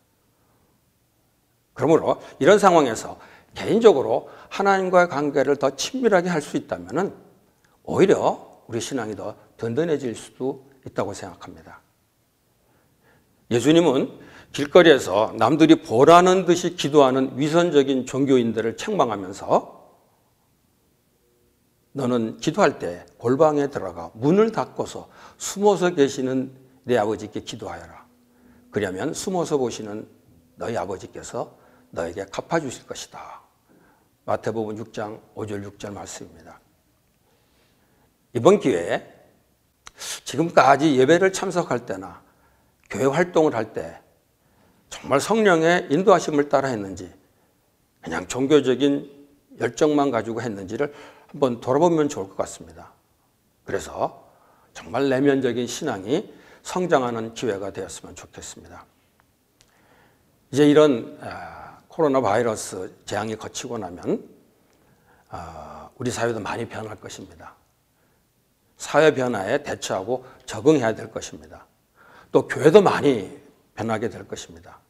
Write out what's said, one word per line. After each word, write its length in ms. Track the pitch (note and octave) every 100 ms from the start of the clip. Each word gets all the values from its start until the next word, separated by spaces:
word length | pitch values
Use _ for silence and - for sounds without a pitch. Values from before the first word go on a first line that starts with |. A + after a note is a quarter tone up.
| _ _ _ _ _ _ _ _ _ _ _ _ _ _ _ _ _ -
그러므로 460 | C3 D#3 G2 C#3 - -
이런 220 | C3+ G#3
상황에서 580 | G3 E3+ C3+ A2 - - - - _
개인적으로 760 | - G2+ C3+ A#3 D3 A2 B2+ - - -
하나님과의 600 | - G3 F#3+ F#3 F3+ F3
관계를 480 | C#3 D3 C#3+ C3 C#3
더 180 | C3+
친밀하게 540 | - - C4 A#3+ F#3+ F3+
할 120 | D#3+
수 160 | - D3
있다면은 580 | - F2 F2 C#3+ F#3+ - - _ _ _ _ _
오히려 800 | - - F#3 B2 A#2+ G#3 - - -
우리 120 | A2+
신앙이 360 | - C3+ A2 G2
더 200 | F#2+ A2 _ -
든든해질 580 | A2+ A#2 E3+ D3 B2+
수도 560 | G#2+ - - C3 C3+ - _ -
있다고 280 | - G2+
생각합니다. 640 | G2 F#2+ E2+ - E2+ - - _ _ _ _ _ _ _ _ _ _ _ _ _ _ _ _ -
예수님은 720 | A#2+ B2 E3 E3+ C3 - - - - -
길거리에서 840 | - C#3+ F#3 E3 C3+ G#2 F#2+ A2 A2
남들이 460 | A2+ D3 D#3 D#3+
보라는 600 | - A2+ C#3+ E3+ F3+ F#3
듯이 320 | F3 F3 F3 E3+
기도하는 600 | D#3+ D3 C3 C3 C3 B2
위선적인 720 | D3 D#3+ F3 D3 C3+ C3+ B2
종교인들을 680 | C3 C3+ C3 A#2 A2 A2+ A2
책망하면서 1120 | - G3+ C3 G#2 F#2 G2 - D#3+ - - - _ _ _ _ _ _ _ _ _ _ _ _ _ _ _ _ _ _ _ _
"너는 460 | C#3 B2 B2 A2+ -
기도할 420 | - D#3 F3 -
때 260 | E2+ F2 - -
골방에 500 | A#2 C3+ D#3 D3 C#3+
들어가 440 | B2 G2 F2 E2
문을 380 | A2 C3+ F#3+ A3+
닫고서 580 | A3 D#3+ - A#2+ - E2+ - - -
숨어서 520 | - - G3+ F#3 F3
계시는 640 | E3+ C#3 - C3 C3 C3 - _ _
내 120 | - A#2+
아버지께 440 | G#2 G#2 G#2 A2+
기도하여라. 640 | - A#2+ G2 F2+ - - - _ _ _ _ _ _
그리하면 420 | - G2 F#2 C3
숨어서 460 | D#3 - F#3 D3+ D3
보시는 500 | B2 - A2 G#2+ - _ _ _ _
너희 220 | - - A2+
아버지께서 800 | F2+ F#2 - - - A#2 C#3+ - _ _ _
너에게 340 | - E2+ F2+ G2
갚아주실 600 | - - E3 C#3+ - -
것이다." 560 | - - - - - _ _ _ _ _ _ _ _
마태복음 540 | - G#2 - A2 G#2+ G#2+
육 140 | G#2+
장 280 | - G#2 A2 -
오 120 | - G#2+
절 160 | G2+
육 160 | G2+ -
절 140 | G#2+
말씀입니다. 640 | F#2+ F#2 - - E2 - - _ _ _ _ _ _ _ _ _ _ _ _ _ _ _ _ _
이번 260 | A#2+ C3+ G#3
기회에 480 | D3 F#2 E2+ B2 - - _ _ _ _ _ _ - - - -
지금까지 760 | - B2 E3+ - C3 C#3 D#3+ B2+
예배를 340 | C3 E3+ F#3+
참석할 540 | F#3+ G3 F3 D#3+ B2 -
때나 340 | F#2+ F#2+ F2 _ _ _ _ _ _ -
교회 140 | G2+
활동을 500 | C3+ C#3+ F3+ E3+ D#3
할 180 | A#2+ A2
때 280 | - D#2+ - _ _ _ _ _ _ _ _ -
정말 300 | - - C3+
성령의 640 | - A3 G#3 E3+ D#3+ F3 -
인도하심을 580 | C#3+ G3 F3 E3 D3+ D3
따라 180 | C#3+ C3+
했는지 440 | A#2 G2 F#2 F2+ - _ _ _ _ _ _ _ _
그냥 240 | - E2 F2+
종교적인 1000 | B2 C3+ D3+ C3 B2 C#3+ C#3+ - - - _ _ -
열정만 500 | A#2 - D#3 D3 C#3+
가지고 320 | A#2 A2 A2+
했는지를 500 | A#2 G2+ G2 A2 C#3+ - - - _
한번 320 | D3 C3+ A#2+
돌아보면 480 | - C3+ F3 E3 D3
좋을 200 | B2+ F#2+
것 80 | -
같습니다. 560 | - - E2 E2 E2+ _ _ _ _ _ _ _
그래서 680 | - F#2+ - - B2+ - - _ _ _ _
정말 360 | - - A2+ C#3
내면적인 580 | C3 C#3+ C#3 B2+ A#2+ A#2+
신앙이 640 | - D#3 G#2 F#2+ D#3 A3 - - -
성장하는 720 | - F#3 F3+ D3+ B2 A#2 A2+
기회가 380 | - A#2+ G2 G2
되었으면 420 | F#2+ F#2 - -
좋겠습니다. 720 | - - - - - - - - _ _ _ _ _ _ _ _ _ _ _ _ _ _ _ _
이제 180 | B2+ D3
이런, 500 | D3 D3+ A#2+ A2+ -
아, 580 | A#2 F#2 E2+ E2 - - _
코로나 320 | - D#3 C3+
바이러스 720 | A#2 G#2+ A#2+ G#2+ - G2+ F#2+ -
재앙이 320 | - G#2 A2 A2
거치고 420 | - - B2+ A#2
나면, 500 | F2+ F2 G2+ G3+ - - _ _ _ _ _ _ _ _ _
아, 640 | E2+ E2+ E2 D2 - - -
우리 140 | A#2+
사회도 300 | A2+ A#2 A2
많이 280 | G2 A2 A#2
변할 280 | G#2+ G#2+ G2+
것입니다. 540 | - - F#2+ D#2+ - - _ _ _ _ _ _ _ _ _ _ _ -
사회 380 | - D3 D#3
변화에 480 | C3 B2+ A2+ F#2+ C#3
대처하고 600 | D3 G#2+ - G#2+ F#2+ B2+ - - -
적응해야 480 | A2 A#2+ D#3 A2+
될 160 | G#2+ -
것입니다. 560 | - - E2+ - - - _ _ _ _ - _
또 140 | C#3+ -
교회도 360 | B2+ C#3 G3+
많이 580 | F3+ - C#3+ A#2+ F#2+ - - _ _
변하게 360 | - A2 A2 A2
될 160 | G2+ G2+
것입니다. 540 | G#2 - D#2 - - _